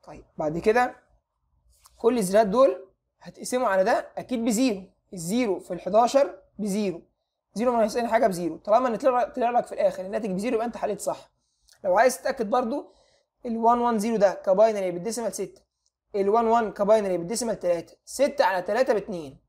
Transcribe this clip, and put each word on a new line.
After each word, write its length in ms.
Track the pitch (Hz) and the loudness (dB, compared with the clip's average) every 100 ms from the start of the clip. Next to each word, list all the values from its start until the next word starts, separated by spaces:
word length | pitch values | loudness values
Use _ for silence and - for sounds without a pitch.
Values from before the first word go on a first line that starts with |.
طيب، 220 | - 156 - - | -20 -20 -20 -4
بعد 200 | 156 165 | -4 0
كده 380 | 214 220 247 - _ _ _ _ _ _ _ _ _ _ | 2 2 2 -4 _ _ _ _ _ _ _ _ _ _
كل 220 | 233 247 | 0 2
الزيروهات 280 | 180 202 220 | 2 4 4
دول 420 | 220 277 - - _ _ _ | 6 4 4 -10 _ _ _
هتقسموا 480 | 175 - 220 247 247 | -20 -16 -6 -2 0
على 160 | 190 | 2
ده 240 | 190 285 - - | 2 0 -2 -12
أكيد 280 | - 247 | -6 -4
بزيرو. 380 | 233 208 262 190 - _ _ | 0 2 0 0 -10 _ _
الزيرو 480 | 185 165 226 240 151 | -12 -4 -2 -2 -4
في 140 | - | -6
الحداشر 680 | 170 - 202 240 269 285 - _ - | -8 0 2 4 4 2 -4 _ -8
بزيرو. 400 | 208 196 202 165 _ _ _ _ _ | -4 -2 -2 -4 _ _ _ _ _
زيرو 220 | 190 240 240 | -4 0 2
ناقص 200 | 214 240 | 0 0
أي 120 | 233 | 0
حاجة 180 | 226 226 | 2 2
بزيرو. 300 | 175 175 160 | 0 -6 -8
طالما 320 | - 220 254 | 0 2 2
إن 80 | 220 | 0
طلع، 280 | 262 247 | 0 0
طلع 260 | 226 - 240 | -2 -2 -2
لك 160 | 240 - | -2 -4
في 60 | |
الآخر 320 | - 196 190 | -2 -2 -2
الناتج 260 | 185 214 214 | -8 -6 -6
بزيرو، 240 | 185 220 | -4 -4
يبقى 120 | 226 240 | -4 -4
أنت 100 | 226 | -6
حليت 240 | 214 196 | -6 -6
صح. 300 | - 160 - _ _ _ _ _ | -6 -8 -12 _ _ _ _ _
لو 140 | 196 269 | 0 4
عايز 220 | 254 247 | 4 2
تتأكد 300 | 277 - 208 | -6 -4 -2
برضو، 420 | 254 226 285 - _ _ _ _ _ 247 | -2 -2 -6 -8 _ _ _ _ _ -10
الوان 320 | 226 226 240 | 0 2 2
وان 200 | 240 226 | 2 0
زيرو 180 | 208 226 | -2 2
ده 180 | 190 | 2
كباينري 560 | 170 - 190 220 208 190 | 0 0 4 4 2 -4
بالديسيمال 420 | 175 190 220 226 | -4 -6 -6 -6
ستة، 300 | 202 185 - _ _ _ _ _ 202 | -6 -10 -10 _ _ _ _ _ -2
الوان 300 | 196 220 226 | 2 2 4
وان 260 | 233 214 | 2 0
كباينري 460 | - 202 220 196 175 | -2 2 4 2 -2
بالديسيمال 420 | 170 226 233 202 | -4 -6 -4 -4
تلاتة، 360 | 180 170 165 - | -2 -2 -4 -20
ستة 400 | - - 277 - | -18 -2 -2 2
على 180 | 185 185 | 0 0
تلاتة 320 | 180 214 254 | -2 -2 0
باتنين. 440 | 220 190 180 147 - | 0 -2 -10 -12 -18